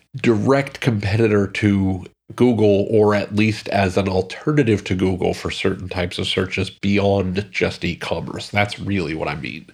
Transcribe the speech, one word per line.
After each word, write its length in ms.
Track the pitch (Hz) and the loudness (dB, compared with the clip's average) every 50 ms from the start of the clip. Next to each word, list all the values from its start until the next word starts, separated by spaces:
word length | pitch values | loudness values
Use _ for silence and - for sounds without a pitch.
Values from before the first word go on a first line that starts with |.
| _ _ - | _ _ -12
direct 640 | 139 - 120 113 104 104 120 135 139 135 - - - | -2 0 2 2 2 2 2 2 2 2 -2 -8 -4
competitor 680 | - 135 113 104 104 98 98 107 113 107 104 104 98 | -2 0 0 0 0 0 2 2 2 4 4 2 2
to 580 | - - - - 104 101 98 98 95 92 92 92 - - _ _ _ 104 | 0 -2 0 2 2 4 4 2 0 -2 -4 -8 -14 -20 _ _ _ 0
Google, 540 | - 120 127 120 107 107 104 101 98 98 - | 2 2 4 4 4 4 4 4 4 2 2
or 240 | 113 107 107 104 104 | 4 4 4 4 4
at 200 | 101 98 - 107 | 2 -2 -2 0
least 340 | 101 107 110 104 - - - | 2 2 2 0 -2 -4 -2
as 280 | - 101 98 92 90 | 0 2 2 2 2
an 120 | 104 95 95 | 0 0 2
alternative 720 | 95 92 92 - - - - 151 151 147 123 110 104 98 - | 0 0 -2 -2 -8 -6 -4 0 2 2 4 4 2 2 0
to 140 | - 98 | -2 -2
Google 380 | 92 98 95 92 90 90 87 90 | 0 0 0 0 0 0 -2 -2
for 180 | - - 85 - | -2 -6 -8 -8
certain 360 | - - 101 92 92 98 92 | -2 -2 -2 -2 -2 -6 -8
types 300 | - 95 90 87 - - | -4 -4 -4 -4 -4 -6
of 80 | 95 | -4
searches 420 | - - 104 95 92 - 98 95 - | -2 -2 -2 -2 -2 -2 -4 -4 -6
beyond 800 | - _ - 98 101 98 98 101 98 101 92 92 90 98 98 - - | -6 _ -2 0 2 2 4 4 2 2 0 0 -2 -4 -6 -4 -4
just 320 | - - 90 - - - | -2 -2 -2 -2 -4 -6
e-commerce. 680 | 90 80 - - - - - - - - 98 - - | -6 -6 -6 -6 -6 -6 -6 -6 -8 -10 -10 -10 -4
That's 300 | - 101 104 107 - - | 0 0 0 0 -2 -8
really 340 | - 98 101 98 85 73 80 | -6 -4 -2 -2 -2 -4 -4
what 140 | 80 - - | -4 -4 -6
I 80 | 76 | -6
mean. 340 | 80 - - 73 80 - - | -6 -8 -10 -10 -12 -16 -20